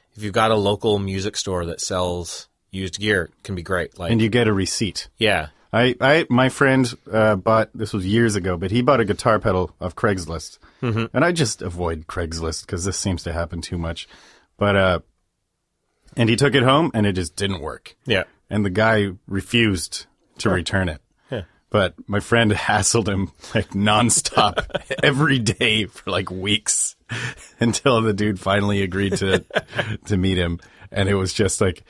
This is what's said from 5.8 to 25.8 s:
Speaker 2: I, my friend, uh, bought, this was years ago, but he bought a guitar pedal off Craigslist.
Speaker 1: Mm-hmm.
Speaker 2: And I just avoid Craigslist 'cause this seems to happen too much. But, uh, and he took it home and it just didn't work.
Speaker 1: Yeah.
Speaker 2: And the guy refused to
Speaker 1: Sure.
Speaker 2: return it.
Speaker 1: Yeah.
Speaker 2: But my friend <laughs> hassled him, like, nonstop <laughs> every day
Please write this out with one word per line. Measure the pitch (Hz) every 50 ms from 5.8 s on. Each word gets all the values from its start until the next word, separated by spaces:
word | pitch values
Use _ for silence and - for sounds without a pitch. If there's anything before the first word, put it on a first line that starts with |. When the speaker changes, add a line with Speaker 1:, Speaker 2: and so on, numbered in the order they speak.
| 123 127 123 -
Speaker 2:
I, | 120 135 147 165 165 -
my | 123 120 127 131
friend, | - - 147 135 131 131 131 120 120 - _ -
uh, | 92 110 110 110 107
bought, | 95 90 113 110 110 110 - -
this | 113 110 101 -
was | 107 90
years | 92 104 113 117 113 104
ago, | 101 87 95 90 85
but | 90 92
he | 98 123
bought | 123 131 143 -
a | 117
guitar | 95 98 - - 127 110 104
pedal | - 113 95 92 90 82 - -
off | 87 90 -
Craigslist. | - - 107 101 92 85 78 82 80 - - - - _ - _ _
Speaker 1:
Mm-hmm. | - 123 110 113 113 113 -
Speaker 2:
And | 117 151
I | 175
just | 180 165 147 107 - -
avoid | - 90 87 87 87 85 82 80 78 -
Craigslist | - 90 87 82 80 82 82 80 78 - -
'cause | - - 87 82
this | 98 90 -
seems | - 104 90 85 -
to | 87 78
happen | 85 85 82 - 85
too | 82 - - 87
much. | 85 82 82 - - - - - - - - _ _ _ _ -
But, | 104 101 98
uh, | 98 95 92 90 80 - _ _ _ _ _ _ _ _ _ _ _ _ _ _ _ _ _ _ _ _ _ -
and | - 123 110
he | 117
took | 104 135 143 -
it | 139 120
home | 131 135 147 170 147 -
and | 113 104
it | 101 95
just | 92 90 80 -
didn't | - 101 98 98 85
work. | 71 78 65 - - - - _ - -
Speaker 1:
Yeah. | 113 95 - - _ _ _ -
Speaker 2:
And | - 107 104
the | 101
guy | 90 101 110 113 113 107 101 98 90 98 _ -
refused | 98 95 - - - 120 117 107 98 87 - - - - - _ _ _ _ _ _ -
to | - 107
Speaker 1:
Sure. | 92
Speaker 2:
return | 92 82 - - 95 92 87
it. | 76 - _ _ _ _ _ -
Speaker 1:
Yeah. | 139 110 87 - _ _ _ _
Speaker 2:
But | - 107 95 87 - - - -
my | 101 101
friend | - - 117 117 117 107
<laughs> | 104
hassled | - - - 104 104 101 - - 117 104 104
him, | 98 95 98 90 - _ - - -
like, | 113 95 -
nonstop | - 98 101 107 104 107 117 117 - - - - - - 117 101 - - - - - - - - 135
<laughs> | - -
every | 147 139 131 156 156 135 131
day | 110 101 95 - 123 117 110 110